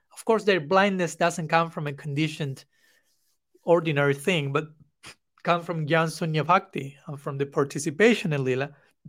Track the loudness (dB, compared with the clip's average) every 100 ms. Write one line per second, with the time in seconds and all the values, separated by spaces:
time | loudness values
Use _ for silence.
0 | _ -14 0 0 2 0 4 2 4 0
1 | -4 0 0 0 0 0 0 -4 -8 -8
2 | -6 -2 -2 -2 -8 -8 -16 _ _ _
3 | _ _ _ _ _ _ 2 2 4 2
4 | 2 2 0 0 0 -2 -4 _ _ _
5 | -20 -20 _ _ -2 -2 -2 -6 0 2
6 | 2 -2 -2 -2 2 2 2 -10 -10 -14
7 | -14 -12 -10 -6 -4 -2 -2 -2 -6 2
8 | 4 4 0 -2 0 -2 -4 -10 _ _